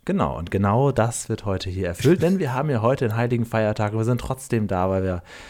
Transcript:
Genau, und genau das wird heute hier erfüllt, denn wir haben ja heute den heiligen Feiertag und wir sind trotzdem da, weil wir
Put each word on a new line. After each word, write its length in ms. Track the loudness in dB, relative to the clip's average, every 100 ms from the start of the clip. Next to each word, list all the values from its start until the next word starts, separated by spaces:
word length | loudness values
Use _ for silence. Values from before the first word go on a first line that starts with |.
| -4
Genau, 320 | 0 0 -2
und 140 | -2
genau 420 | 0 2 4 2
das 340 | 2 0 -2 -6
wird 160 | -6
heute 260 | -4 -4 -4
hier 180 | -4 -4
erfüllt, 340 | 0 4 4
denn 180 | 4 2
wir 140 | 0
haben 160 | -2 0
ja 120 | 0
heute 280 | 2 2 0
den 80 | 0
heiligen 280 | 0 0 0
Feiertag 460 | 0 0 0 0
und 60 | 0
wir 80 | 0
sind 160 | 0
trotzdem 480 | -2 -8 -2 -2 0
da, 200 | 0 2
weil 140 | 2
wir 180 | 0 -2 -8 -18 -18